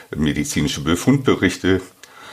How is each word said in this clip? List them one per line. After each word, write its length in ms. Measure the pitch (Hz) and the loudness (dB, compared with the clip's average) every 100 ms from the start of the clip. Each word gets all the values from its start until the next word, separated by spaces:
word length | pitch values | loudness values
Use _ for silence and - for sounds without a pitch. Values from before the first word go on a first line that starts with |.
| - | -10
medizinische 680 | - - 147 143 - - - | -2 -2 0 -2 -2 -2 -2
Befundberichte, 1000 | 73 87 - 135 110 90 92 - 90 92 - _ - - - | -2 0 2 2 2 2 0 0 0 0 -2 _ -20 -20 -20